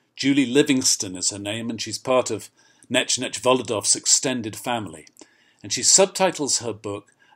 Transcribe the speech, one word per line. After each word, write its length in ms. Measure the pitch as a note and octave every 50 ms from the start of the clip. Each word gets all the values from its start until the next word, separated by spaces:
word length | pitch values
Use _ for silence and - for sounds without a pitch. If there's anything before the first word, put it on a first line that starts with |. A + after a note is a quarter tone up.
| _ _ _
Julie 320 | - C3 C3+ C#3+ C#3+ C3+
Livingston 680 | A#2 B2 C#3+ D3 D3 C3+ C3 B2+ - - - - - -
is 140 | F2+ E2+ -
her 100 | G#2 G2
name, 300 | G2+ G2+ G#2+ A#2 A#2 A#2
and 100 | A#2 A2
she's 200 | - A2 G#2 -
part 320 | - C3+ B2+ B2+ A#2 A#2
of 180 | A2+ G2 - - _ _ _ _ _ _ _ _
Nech 300 | B2 B2+ - - - B2+
Nech 160 | B2+ G#2+ -
Volodov's 600 | - - B2+ C3 B2+ A2+ A2+ A#2 G2+ - - -
extended 640 | A2+ - - - - - C#3 B2+ B2 A2+ A2+ G#2
family. 500 | - - C3 A#2+ A2+ G#2 E2+ E2 D#2 D2+ - _ - - - _ _ _ _ _ _ -
And 80 | G2
she 120 | - B2+ A2
subtitles 800 | - - - G3 F#3+ F#3+ - F#3+ F3+ D3+ - D3 A#2+ - -
her 120 | A#2 A#2 G#2
book 400 | G#2+ G#2+ G#2 G2+ G2+ - _ _ _ _ _ _